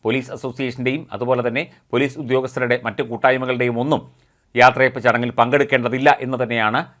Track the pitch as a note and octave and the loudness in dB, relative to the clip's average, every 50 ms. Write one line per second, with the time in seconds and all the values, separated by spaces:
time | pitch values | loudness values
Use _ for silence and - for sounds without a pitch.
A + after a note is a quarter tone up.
0 | _ A2 A#2+ C3+ B2 B2+ - A2+ - C3 A#2+ B2+ C3+ B2+ A#2+ B2+ B2 B2+ C3 D#3+ | _ -2 -2 -2 -4 -6 -14 -10 -10 -10 -8 -6 -8 -8 -6 -4 -4 -4 -4 -4
1 | - _ - G2+ B2 A#2+ C3 B2 A#2 A#2+ A#2 C3+ E3+ - - _ _ _ - B2 | -8 _ -10 -8 -2 0 0 0 0 -2 -2 -4 -6 -8 -12 _ _ _ -2 0
2 | C#3 C#3 B2+ D3 D3 A#2 B2+ C3 C3 C3 - C3 B2+ A#2+ A#2+ A#2+ A2+ A#2 G2+ - | 0 -2 -4 -8 -4 0 0 0 0 -2 -4 -4 -2 0 -2 -2 -2 -6 -4 -4
3 | C3+ A2+ A#2 A2 - C3 C3 C3 B2+ B2+ B2+ A#2+ B2 B2 A#2 A#2 B2 C#3+ D#3 A#2+ | -6 -6 -6 0 2 2 2 2 0 -4 -2 -2 -2 -2 -2 -2 -2 -2 -2 -2
4 | - - _ _ _ _ _ _ _ _ _ A#2+ A#2+ B2+ B2 B2 C3 C3 C3 C3+ | -2 -8 _ _ _ _ _ _ _ _ _ 6 6 6 6 6 0 0 0 2
5 | A2+ B2 A2+ A#2+ A#2+ A#2+ A#2 - A#2 A#2+ C3 C#3+ C#3 C#3+ C3+ C3 A#2+ A#2+ A#2 C3 | 2 2 2 2 0 -2 2 2 2 4 4 2 2 2 0 0 0 0 -2 2
6 | C3+ D3 C#3+ - C3+ B2+ C3 A#2+ B2+ A2+ A#2+ A#2 A2 G#2+ A2 C3+ E3+ - _ _ | 4 4 4 4 0 -6 -4 -4 -4 -2 0 0 0 0 0 -2 -4 -4 _ _